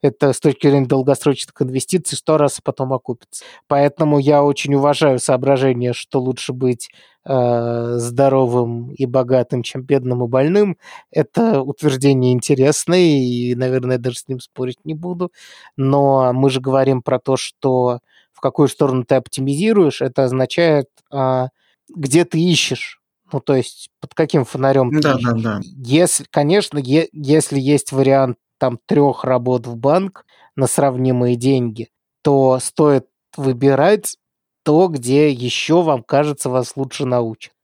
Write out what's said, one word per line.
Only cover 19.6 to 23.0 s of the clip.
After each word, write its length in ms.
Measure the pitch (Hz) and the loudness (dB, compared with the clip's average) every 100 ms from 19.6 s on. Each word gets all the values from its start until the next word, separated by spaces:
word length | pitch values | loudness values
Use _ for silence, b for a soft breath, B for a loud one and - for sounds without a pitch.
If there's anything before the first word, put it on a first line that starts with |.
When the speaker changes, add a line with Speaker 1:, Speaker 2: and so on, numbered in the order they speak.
| 214 220 160 - | 0 2 2 0
Speaker 1:
это 220 | 131 127 | -4 -2
означает, 640 | 135 131 131 - 170 151 131 _ _ | -2 0 -2 0 0 0 -2 _ _
а, 360 | 139 131 127 127 _ _ _ _ | -4 -2 -2 -4 _ _ _ _
где 300 | - 139 147 | -8 0 2
ты 160 | 226 160 | 2 0
ищешь. 600 | 175 160 - 131 - - | 0 0 -2 -6 -10 -18